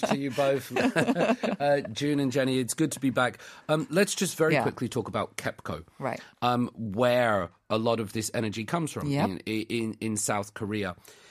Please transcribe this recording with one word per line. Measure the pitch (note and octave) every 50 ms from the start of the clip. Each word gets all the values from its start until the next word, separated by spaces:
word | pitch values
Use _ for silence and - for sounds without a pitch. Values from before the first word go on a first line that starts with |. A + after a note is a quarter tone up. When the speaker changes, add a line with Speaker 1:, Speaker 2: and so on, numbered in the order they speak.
| -
Speaker 1:
to | G#3 E3+
you | C#3 C#3 C3+
both. | A#2 - C#3 C3+ C#3 C3 B2+ -
<laughs> | B2 - B3 C4 - E3+ C#3 - - F3 - A3 B3 - - A3+ G#3 -
Uh, | C#3+ C#3+ C#3+ C#3+ C3+ -
June | G#2+ - C#3+ D3 D3 C#3+
and | C#3 C3
Jenny, | B2 C#3+ C3 C3 C3 C3
it's | B2+ A#2 -
good | - D#3 C#3 -
to | -
be | - C3
back. | A#2 C3 B2+ A#2+ - - - - - - -
Um, | - D3+ D#3+ C#3 -
let's | D3 F#3 G3+ - -
just | - G3 D#3+ -
very | - D#3+ D#3+ F#3+
Speaker 2:
Yeah. | A3 A3
Speaker 1:
quickly | C3+ - - B2+
talk | A2 - B2 G2 G#2
about | G2+ G#2+ G2 - -
kepco. | - - A#2+ - - - - E2+ D2+ E2+ - _ -
Speaker 2:
Right. | C3+ B2 - - - - - -
Speaker 1:
Um, | A#2+ B2 B2 B2 A#2+ - -
where | F#2 A2+ G#2 F#2 A2+ B2 B2 A#2+ B2 A#2+ A2+ G#2 G2 F2 E2+ - _ _ -
a | A2
lot | A2 A2+ A#2 A#2 A2+
of | A2 F#2+ -
this | A2+ G#2 - -
energy | A#2+ A2+ G#2+ G2 A2+ G#2+
comes | - E3+ F3 D#3+ -
from | - A#2 D3 C#3+
Speaker 2:
Yep. | C#3 C#3+ - G2
Speaker 1:
in, | F#2 - -
in, | - A2 A2 - - A2+ A#2 A2+ A2 - -
in | - A2+ G#2+
South | G#2 - - A2+ G#2 G2+ - -
Korea. | - A2 G2 G#2+ G#2+ G2 F2+ F2 - - - - - - -